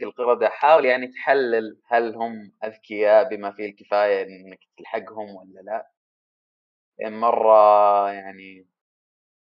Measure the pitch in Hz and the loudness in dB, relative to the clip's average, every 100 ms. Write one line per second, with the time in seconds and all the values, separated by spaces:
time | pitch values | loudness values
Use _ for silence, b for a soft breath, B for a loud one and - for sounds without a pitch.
0 | 110 - 123 113 107 - 143 160 127 123 | -14 -6 -2 0 0 0 4 4 4 -2
1 | 127 - 151 135 123 113 107 - - 120 | -4 -10 -2 0 0 -2 -4 -14 -4 -2
2 | 117 107 117 110 101 - 110 - - 104 | -2 -6 -10 -10 -18 -14 -14 -14 -14 -4
3 | 104 110 101 104 101 101 104 101 101 104 | 2 4 2 -6 -10 -10 -12 -12 -6 -2
4 | 104 98 95 92 95 92 _ _ 87 113 | 0 -2 -4 -14 -20 -20 _ _ -12 -12
5 | 104 110 107 95 95 95 98 110 - _ | -12 -16 -16 -18 -20 -20 -12 -12 -12 _
6 | _ _ _ _ _ _ _ _ _ - | _ _ _ _ _ _ _ _ _ -14
7 | 110 107 117 113 110 110 104 104 104 101 | -12 -4 0 2 6 6 8 6 4 2
8 | 101 98 98 95 95 92 92 _ _ _ | 0 -6 -14 -20 -20 -20 _ _ _ _
9 | _ _ _ _ _ | _ _ _ _ _